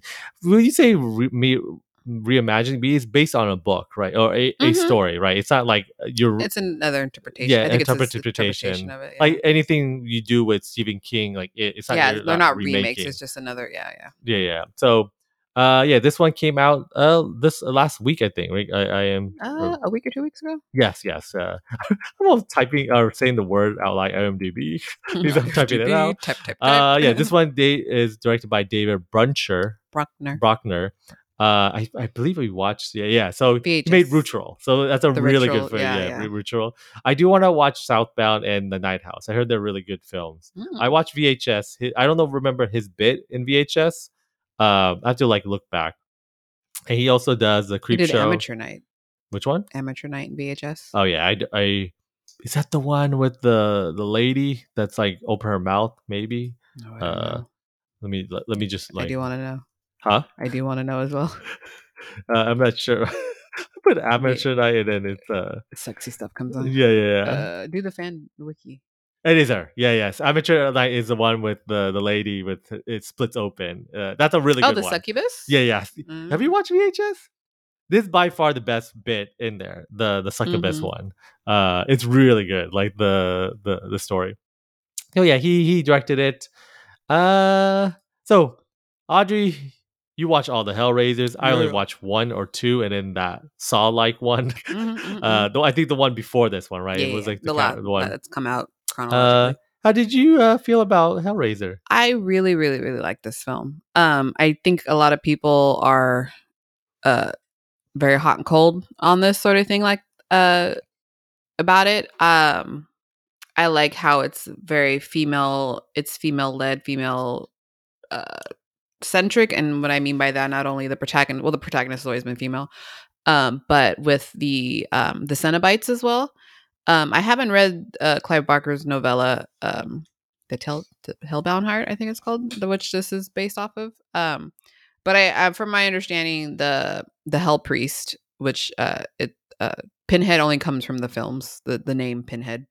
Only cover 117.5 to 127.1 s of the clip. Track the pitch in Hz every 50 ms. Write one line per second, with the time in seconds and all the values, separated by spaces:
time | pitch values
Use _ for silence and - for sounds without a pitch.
117.5 | _ _ _ _ _ _ _ _ _ _ _ _ - - - - - - - -
118.5 | - _ _ _ _ _ _ _ _ _ - - - 185 185 202 - 240 220 220
119.5 | - - 151 147 147 147 143 143 143 143 143 143 143 139 139 139 135 135 135 135
120.5 | 139 139 139 139 139 139 135 135 135 - - - - 147 139 - 139 135 - 156
121.5 | 151 139 - - - 135 127 131 131 127 135 131 120 127 123 123 123 123 131 127
122.5 | 131 131 139 - _ - - - - - - _ _ _ _ - 156 143 131 123
123.5 | 120 139 - _ 151 143 131 104 87 - 143 151 143 139 - - - - 147 143
124.5 | 139 131 127 127 123 110 - - - 123 123 - - - - 143 147 - - 160
125.5 | 160 170 180 190 202 226 - - 247 240 240 240 240 240 269 285 - _ _ _
126.5 | _ _ _ _ _ _ _ - 165 160 151 147